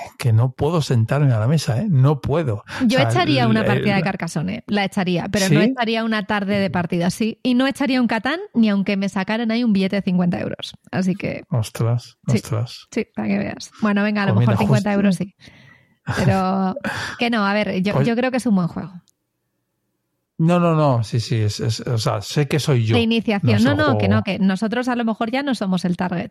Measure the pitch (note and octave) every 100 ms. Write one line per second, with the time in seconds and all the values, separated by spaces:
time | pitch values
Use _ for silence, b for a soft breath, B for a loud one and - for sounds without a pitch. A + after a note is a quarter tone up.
0 | - - B2+ A2 B2+ - C#3+ E3+ - B2
1 | A2+ C#3 C#3+ A2+ A2 D#3+ - A2+ G#3+ C3+
2 | C3+ D3 - D3+ D3 G#2 - B B3 B3+
3 | C4+ F4+ F4 C4+ A#3 A3 G#3+ G3 G#3 G3
4 | G3 F#3+ E3+ D#3+ F3 - - G3+ F#3+ -
5 | F3+ F3 G3+ F3+ F#3+ D3+ G#3+ C4 A3+ A3+
6 | A3+ G#3+ G3 G#3 G3 G3+ G3 F#3 E3+ F3
7 | F3+ - A3 - B3+ B3 C4+ - C#4 B3+
8 | A#3+ A3+ B3+ E4 G4+ A#3+ A3 G3+ F#3+ G3
9 | G3 G3 F#3 A3 A3+ A3+ B3 G3 F#3+ G3+
10 | F#3+ F3+ F3+ - - - - - - -
11 | F#3 F#3 - - - A#2+ A2 - A#2 A#2+
12 | - - - B2 - A2+ A#2+ - - A#3
13 | - - G#3+ G3 - - - - G#3+ G3+
14 | G#3 G#3 G3 A2 - A3 G#3 G#3 G3 G2+
15 | G3+ F3 F#3+ _ B B B B B B
16 | - - F#3 F#3+ F#3 F#3+ F#3 - - -
17 | - - A#3+ A#3 G3 G#3 G#3 F#3 F#3+ -
18 | G#3 A#3 C4 B3 A#3+ G3 E3 F#3 D#3+ F3+
19 | - _ _ _ _ _ _ _ _ _
20 | _ _ _ - E3 F3 E3+ D#3 D3 A#2+
21 | A2 A#2 - A2+ G#2 - A#2+ A2+ - A#2
22 | B2 A2 - D3+ C#3+ D3 C#3 B2+ A2+ A#2
23 | A3+ A3+ A3+ G3+ - G#3 B3 D4 D4+ G#3+
24 | G3 A3 G#3 - F#3+ F#3 A3 A#3+ B3+ A#3+
25 | A3+ G#3+ A3+ C4 C#4+ A#3 G3 F#3 F3+ F3
26 | F#3 F3 A3